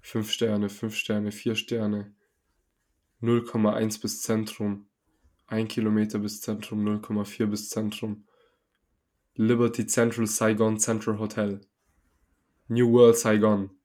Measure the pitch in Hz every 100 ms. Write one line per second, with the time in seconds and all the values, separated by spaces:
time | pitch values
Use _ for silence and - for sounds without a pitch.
0 | - 117 107 - 117 104 101 101 110 107
1 | - 107 104 104 - 110 - 117 107 104
2 | 101 _ _ _ _ _ _ _ _ _
3 | _ _ 117 120 117 117 107 110 110 107
4 | 107 - - 110 107 - 104 101 - _
5 | _ _ _ _ _ 110 110 - 110 107
6 | 107 107 104 - - 107 - 107 104 104
7 | 104 104 101 - 110 104 107 - 107 104
8 | 110 104 _ _ _ _ _ _ _ _
9 | _ _ _ - 110 120 120 117 107 -
10 | 117 113 110 - 110 107 113 110 - 113
11 | 110 104 107 - 104 101 - _ _ _
12 | _ _ _ _ _ _ _ 117 120 120
13 | 120 117 113 107 107 101 95 -